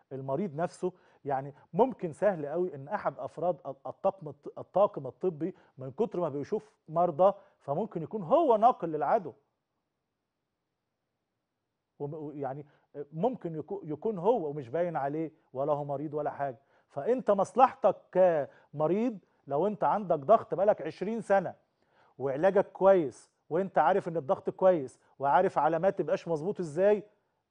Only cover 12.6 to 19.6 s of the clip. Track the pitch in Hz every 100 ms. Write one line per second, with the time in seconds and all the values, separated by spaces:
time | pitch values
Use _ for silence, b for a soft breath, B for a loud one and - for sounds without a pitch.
12.6 | 151 b b 139 143 156 226 240 170 156
13.6 | 147 196 160 151 226 196 185 247 156 147
14.6 | 117 151 175 156 139 151 160 b b 127
15.6 | 143 143 143 139 151 147 147 - 139 120
16.6 | b b b - 160 254 202 196 185 233
17.6 | 254 - 202 - _ 180 185 160 131 _
18.6 | _ 143 156 196 247 202 - _ - 139